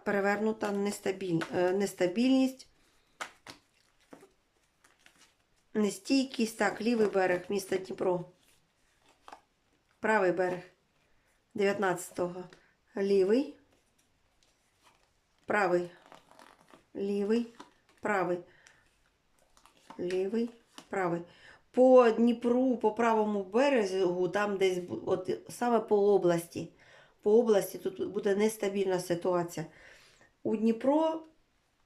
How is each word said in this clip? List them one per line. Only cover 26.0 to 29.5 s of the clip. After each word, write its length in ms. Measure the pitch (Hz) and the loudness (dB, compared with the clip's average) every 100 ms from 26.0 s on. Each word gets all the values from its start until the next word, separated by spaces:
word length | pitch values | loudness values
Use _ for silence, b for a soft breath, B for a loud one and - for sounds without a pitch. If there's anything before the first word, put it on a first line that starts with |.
| 202 190 | 6 4
області. 540 | 175 170 - - 165 b b b b b | 4 2 -2 -10 -12 b b b b b
По 180 | 208 220 | 2 4
області 380 | 220 202 185 180 | 6 2 0 -6
тут 340 | 190 - - | -8 -6 -8
буде 240 | 202 202 196 | -4 -2 2
нестабільна 640 | 214 214 202 202 190 180 | 0 0 -4 -2 -2 -2
ситуація. 640 | - 175 190 175 170 | -2 -4 -2 -2 -4